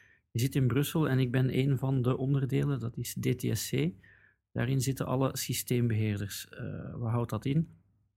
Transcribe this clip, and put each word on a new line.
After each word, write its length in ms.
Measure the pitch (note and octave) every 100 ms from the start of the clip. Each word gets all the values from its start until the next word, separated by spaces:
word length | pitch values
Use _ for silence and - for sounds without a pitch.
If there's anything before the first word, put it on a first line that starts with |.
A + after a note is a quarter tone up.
| - _ _
zit 220 | A#2 C3+
in 120 | C#3+ B2+
Brussel 420 | B2 C#3+ E3+ C#3+
en 100 | C3
ik 120 | B2
ben 280 | B2+ B2+ B2
een 200 | C#3 B2
van 240 | C3 C3+
de 140 | B2 C3+
onderdelen, 640 | C3+ C#3 C3 C#3 C#3+ C3+
dat 160 | A2+ -
is 200 | A#2+ B2
D 180 | B2+ B2+
T 200 | A#2+ A#2
S 120 | -
C. 200 | C3 D#3+ - - - _ _ _
Daarin 280 | A#2+ A#2+ C3+
zitten 260 | B2+ B2+ -
alle 300 | C3 C3+ C3
systeembeheerders. 1120 | - B2 - B2 A#2+ A2 A2 G2+ G2 - -
Eh, 460 | - G2+ G2 -
wat 160 | - A#2
houdt 200 | A#2+ A#2+
dat 140 | G#2+
in? 240 | C3 D3 D#3+ - _ _ _